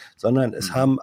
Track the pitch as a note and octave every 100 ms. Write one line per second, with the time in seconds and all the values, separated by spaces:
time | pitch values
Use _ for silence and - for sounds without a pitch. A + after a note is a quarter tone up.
0 | - _ A2 C3 B2 - F#2+ C3 C3+ C3